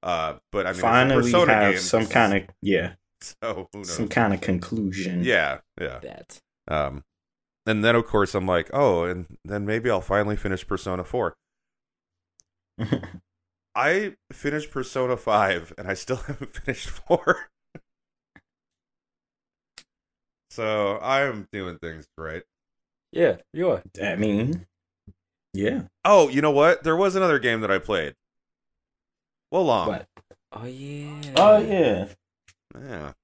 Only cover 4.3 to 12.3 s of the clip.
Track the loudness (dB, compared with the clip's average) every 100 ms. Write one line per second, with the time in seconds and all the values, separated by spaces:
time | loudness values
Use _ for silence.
4.3 | 0 -2 -4 -4 -4 -4 -4 -4 -2 2
5.3 | 2 0 -4 _ -10 -10 -10 -16 -18 -20
6.3 | -20 _ _ -4 -2 -2 -6 -16 _ _
7.3 | _ _ _ -2 2 4 4 2 0 0
8.3 | -2 0 0 0 0 2 2 0 -4 -10
9.3 | -16 -10 -8 -4 -4 0 -2 0 0 0
10.3 | -2 -4 -6 -6 -6 -4 -6 -6 -4 -4
11.3 | -6 _ _ _ _ _ _ _ _ _